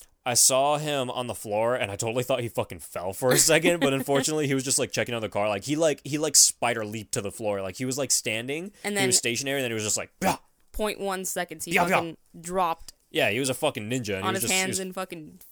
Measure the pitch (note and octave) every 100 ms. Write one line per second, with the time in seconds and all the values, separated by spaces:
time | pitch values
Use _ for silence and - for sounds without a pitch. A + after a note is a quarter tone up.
0 | - _ B2+ A#2 - C3 C#3+ D3 D3+ C#3+
1 | B2 - A#2+ G#2+ A2+ G#2 A2+ B2 A2 G2
2 | A#2 B2 B2 B2+ A#2 - G#2+ F2 - F#2
3 | F2+ F#2+ B2+ C#3 - D#3+ E3+ F3 C#3 C3+
4 | C3 C#3 C3+ D#3 C#3+ C3+ C3+ C3 B2 -
5 | A2 A#2+ G#2 - G#2+ G2+ C3 D3+ D#3+ C#3
6 | B2+ D3 D#3 - - - A#2+ A#2 G#2+ A2
7 | G2+ B2 G2+ - G#2+ G2+ F#2+ F#2 B2+ C3
8 | C3 - A#2+ A2 B2 D3+ G3 - G3+ G3+
9 | F#3+ - A#2+ A#2 C3+ C#3 B2 A2 G#2 A2+
10 | F2 _ F#3 D3 - _ _ - G#3+ -
11 | G3 F#3+ F#3 F3+ F3 D#3 - F3+ F3 E3+
12 | E3 D#3+ _ E3+ E3+ F#3 F3 E3 - -
13 | _ D#3 A#2+ A2 C3+ B2 D3+ B2+ G#2 B2+
14 | A2 F#2+ C#3 F#3+ - F#3+ F#3+ F#3 F#3 F#3
15 | F#3 E3+ D#3 F3+ -